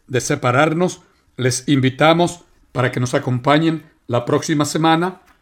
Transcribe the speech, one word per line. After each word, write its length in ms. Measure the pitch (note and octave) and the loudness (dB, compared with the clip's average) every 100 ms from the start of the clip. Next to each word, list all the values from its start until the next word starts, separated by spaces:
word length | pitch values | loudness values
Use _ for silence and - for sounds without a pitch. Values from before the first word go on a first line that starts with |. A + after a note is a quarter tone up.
| - | -6
de 140 | B2 | -4
separarnos, 800 | - C#3 B2 B2+ D#3+ D#3+ B2+ - _ _ _ - | -2 -2 0 2 2 0 -2 -4 _ _ _ -4
les 320 | B2+ B2 - | -4 -2 0
invitamos 800 | C#3 B2+ B2+ D#3 E3 E3+ - _ _ _ | 2 0 2 2 4 0 -4 _ _ _
para 200 | B2+ B2 | -4 -2
que 80 | - | -2
nos 140 | B2 | -2
acompañen 680 | C#3+ C3 B2 C3+ D3+ D#3+ D#3+ - _ - | -2 -2 -2 2 2 2 -2 -10 _ -4
la 180 | A#2+ B2+ | -4 0
próxima 400 | C3+ - D3 D3 | -2 0 -2 -2
semana 560 | D#3+ D#3+ E3 F3+ F3+ _ _ | 0 2 2 -2 -6 _ _